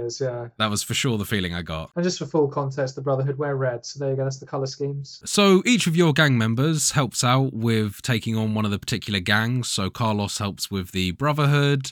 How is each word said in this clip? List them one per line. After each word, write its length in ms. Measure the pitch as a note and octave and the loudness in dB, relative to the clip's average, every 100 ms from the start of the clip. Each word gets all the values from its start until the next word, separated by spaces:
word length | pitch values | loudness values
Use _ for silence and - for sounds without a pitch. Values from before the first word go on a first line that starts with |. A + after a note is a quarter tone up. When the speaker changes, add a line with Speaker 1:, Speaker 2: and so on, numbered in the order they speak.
Speaker 1:
is, 200 | A#2+ - | -6 -4
yeah. 280 | C3 A#2+ A#2+ - | -4 -4 -10 -4
Speaker 2:
That 100 | A2 | -2
was 120 | G#2 | -2
for 120 | - | -2
sure 220 | - C#3 A2 | -2 0 0
the 80 | |
feeling 300 | G2 G#2 F2+ | 0 -2 -2
I 80 | E2+ | -4
got. 280 | E2+ D#2+ - | -6 -6 -6
Speaker 1:
And 100 | F3 | -4
just 140 | F3+ F3 | -4 -4
for 80 | C#3+ | -2
full 220 | E3 C#3 | 0 0
context, 480 | D3 C3+ C#3 E3+ - | 0 -4 -4 -6 -4
the 60 | |
Brotherhood 360 | C#3 C3+ C#3 C3+ | -2 -2 -2 -2
wear 180 | D3 C3+ | -4 -2
red, 300 | C3 A#2+ - | -2 -4 -10
so 140 | C#3 | -6
there 100 | C#3 | -4
you 60 | C3+ | -2
go, 80 | |
that's 140 | C3+ C3+ | -4 -6
the 60 | - | -8
colour 200 | C#3 C3+ | -6 -4
schemes. 560 | - C#3+ C#3 C#3 - | -4 -6 -6 -10 -14
Speaker 2:
So 380 | - - G3+ F#3+ | -4 2 6 6
each 220 | A3+ A#3 E3+ | 6 2 4
of 80 | |
your 180 | E3 E3+ | 4 4
gang 240 | C#3+ D3+ A#2+ | 6 4 4
members 540 | A2 A#2 D3+ D#3 - | 2 2 2 2 0
helps 300 | - A#2+ - | 0 0 0
out 320 | B2 C3 C3+ | 2 4 2
with 480 | A2+ A#2 A2 G#2+ - | 0 2 2 0 -2
taking 340 | - A#2 A#2 A2 | -2 -2 0 0
on 160 | A2 | 0
one 120 | G#2+ | 0
of 80 | G#2+ | 0
the 60 | G2+ | -2
particular 400 | - A2 - G2+ | -2 -6 -2 -2
gangs. 480 | F2+ G#2 A2+ B2+ A#2 | 2 2 2 0 -2
So 220 | - F#2+ | -2 -2
Carlos 480 | - A2 G#2 G2+ - | 0 0 0 -2 -2
helps 320 | G2+ E2+ - | -4 -4 -4
with 180 | G2 F2+ | -4 -4
the 220 | F#2+ F2+ | -2 -2
Brotherhood, 720 | E2+ C#3+ D3 C#3+ C#3+ C#3+ C#3+ C3+ | 0 0 2 4 4 4 2 -2